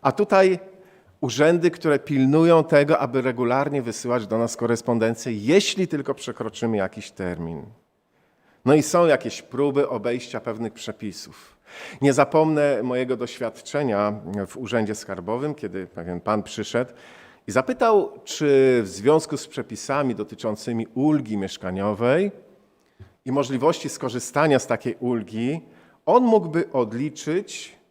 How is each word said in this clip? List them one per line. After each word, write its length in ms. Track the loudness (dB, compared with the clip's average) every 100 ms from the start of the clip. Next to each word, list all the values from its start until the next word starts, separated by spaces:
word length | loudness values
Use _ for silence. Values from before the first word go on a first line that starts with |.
a 100 | 0
tutaj 480 | 0 2 4 4 2 -6 -20 -20 _ _ _
urzędy, 500 | -6 4 4 6 2
które 280 | 0 0 0
pilnują 640 | 0 2 4 6 6 6
tego, 360 | 6 4 6 2
aby 220 | 2 0
regularnie 600 | 0 0 0 2 0 -2
wysyłać 460 | -4 -6 -2 -2 0
do 100 | -2
nas 200 | -2 -2
korespondencję, 760 | 0 0 0 2 2 0 -6
jeśli 540 | -4 4 4 4 -2 -2
tylko 260 | -2 -4
przekroczymy 640 | -6 -8 -8 -8 -4 -2 0
jakiś 340 | -2 -6 -16
termin. 540 | -8 -6 -6 -8 -10 -14 -20 _ _ _ _ _ _ _ _ 4
No 80 |
i 100 | 4
są 220 | 4 2 4
jakieś 360 | 2 0 -10
próby 480 | -12 -2 0 0 0
obejścia 500 | -2 -4 -4 -6 -8
pewnych 340 | -8 -6 -8
przepisów. 840 | -10 -14 -10 -12 -12 -18 -20 -20 _ _ -20 -18 0
Nie 120 | 2
zapomnę 720 | 4 4 4 2 2 2 0
mojego 340 | -2 -4 -2 -4
doświadczenia 960 | -6 -6 -8 -8 -8 -4 0 2 0 -2 -8 -6 -8
w 100 | -8
Urzędzie 380 | -4 -2 -2 -4
Skarbowym, 600 | -8 -10 -6 -6 -6 -6
kiedy 320 | -8 -10 -12
pewien 340 | -12 -8 -6
pan 220 | -2 -2
przyszedł 480 | -4 -8 -4 -4 -4 -10 -20 -20 -20 _ -2
i 40 |
zapytał, 600 | -2 -2 0 4 4 2 -8
czy 560 | -14 -4 2 4 6 4
w 40 | 0
związku 500 | -2 2 2 2 -8
z 100 | -8
przepisami 680 | -12 -10 -12 -6 -2 -2 -4
dotyczącymi 720 | -6 -6 -6 -6 -6 -6 -6
ulgi 500 | 0 2 2 -2 -4
mieszkaniowej 920 | -4 -6 -8 -2 -2 0 2 2 0 -4 -20 _ _ _ _ _ -20 _ -4
i 60 |
możliwości 580 | -2 -2 0 0 0 -6
skorzystania 680 | -8 -6 -6 -4 0 4 4
z 80 | 2
takiej 280 | -4 -4 -6
ulgi, 640 | -2 -4 -4 -6 -4 -4 -10 -20 _ _ 2
on 180 | 4
mógłby 480 | 6 4 2 -2 0
odliczyć 1040 | 0 -2 -2 -6 -6 -4 -4 -4 -14 -16 _ _